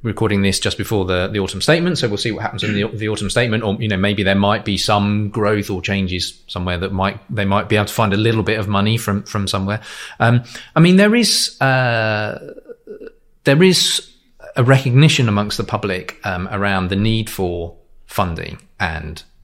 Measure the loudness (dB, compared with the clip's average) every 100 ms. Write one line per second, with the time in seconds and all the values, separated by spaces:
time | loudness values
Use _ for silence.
0 | -6 -2 0 2 0 0 -4 -4 -2 -2
1 | 0 0 0 -2 -4 -4 0 2 2 -2
2 | -2 -2 -4 -4 -6 -4 -4 -2 -2 -4
3 | -4 -4 -2 0 0 0 0 -2 0 0
4 | 0 2 2 2 2 0 -2 -2 0 2
5 | 2 0 -2 -2 0 0 -2 -6 -2 -2
6 | 0 -2 -6 -10 _ -6 -4 -2 -2 0
7 | -2 -2 _ -4 0 0 2 0 0 0
8 | 0 2 2 0 0 -2 -2 0 2 0
9 | 0 -4 -4 -6 -4 -2 -2 -4 -6 -16
10 | -16 0 4 4 0 -16 -4 4 6 8
11 | 6 4 2 0 -2 0 2 2 2 2
12 | 0 0 -4 -8 -14 -18 -20 -20 -18 -18
13 | -18 _ _ _ 2 6 6 4 0 -4
14 | -8 _ _ _ -10 0 4 4 4 6
15 | 6 4 2 2 -2 -4 -4 -4 -4 -4
16 | -8 -10 -6 -6 -4 -2 0 0 0 0
17 | 2 0 -4 -4 -4 -4 -8 -12 _ -20
18 | -10 -4 -2 -4 -10 -14 _ _ -6 -6
19 | -10 -14 -18 _